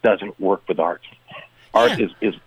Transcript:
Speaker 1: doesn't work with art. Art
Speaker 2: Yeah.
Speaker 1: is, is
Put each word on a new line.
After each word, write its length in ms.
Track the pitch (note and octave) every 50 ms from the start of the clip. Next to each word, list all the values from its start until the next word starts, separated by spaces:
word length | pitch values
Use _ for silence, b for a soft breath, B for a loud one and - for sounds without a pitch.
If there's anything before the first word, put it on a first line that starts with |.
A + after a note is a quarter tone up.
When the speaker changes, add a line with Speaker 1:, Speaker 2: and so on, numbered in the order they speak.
| -
Speaker 1:
doesn't 360 | A2+ G2+ - G2 G#2 - -
work 220 | G2 F#2 G2 - - -
with 100 | F2+ -
art. 240 | E2 F2 F2 - - - - _ _ B B B B B B _ _ _ -
Art 260 | A2 A#2 B2 C#3 -
Speaker 2:
Yeah. 80 | A2
Speaker 1:
is, 280 | F2 - - G#2+ G#2 -
is 60 | - -